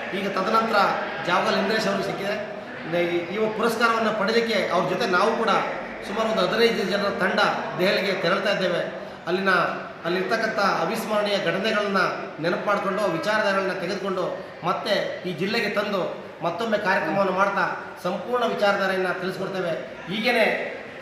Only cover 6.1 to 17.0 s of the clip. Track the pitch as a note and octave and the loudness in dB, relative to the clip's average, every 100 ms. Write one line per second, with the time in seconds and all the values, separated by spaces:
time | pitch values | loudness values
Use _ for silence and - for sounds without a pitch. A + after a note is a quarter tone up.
6.1 | G#3 A3 G#3+ F3+ A3 A#3 G3+ F#3 G3 G3+ | -2 0 2 2 4 4 4 0 0 0
7.1 | D3 F#3+ G#3 F3+ - - D3 F#3 G#3 G3 | 0 2 4 2 2 -4 0 2 2 0
8.1 | F#3 E3+ G3+ G#3 F3+ F3+ E3 D#3 - - | 0 2 2 2 2 2 0 -2 -6 -10
9.1 | - E3 F#3 G3 F3+ D3+ - - - E3+ | -10 -2 0 4 4 2 -2 -8 -6 -2
10.1 | F#3 - A3 A3 G#3+ G3 E3 E3+ A3 - | -2 0 0 0 2 2 2 0 -2 0
11.1 | G#3+ G#3 G3 E3+ F3 A3 G#3+ G3+ F#3+ E3 | 0 2 2 0 0 0 0 2 2 2
12.1 | - - - E3 G3+ G3+ G3 G3 F#3+ G3 | -2 -8 -4 -2 0 0 0 0 0 0
13.1 | E3 G#3 G#3+ G3+ G3 F#3+ F3+ F3 G3 G3 | 0 0 2 2 2 0 -2 -4 -2 -2
14.1 | F3+ D#3 - - - E3 F#3+ A3+ F#3+ - | -2 -2 -4 -10 -6 -2 -2 0 0 0
15.1 | - F3+ D3+ F#3+ A#3 G#3 G3+ G3+ G3 D#3+ | -4 -6 -4 -2 0 0 -2 0 -2 -2
16.1 | - - - E3 E3+ A3+ G#3 F#3 G3+ | -6 -12 -6 -4 -2 0 0 2 0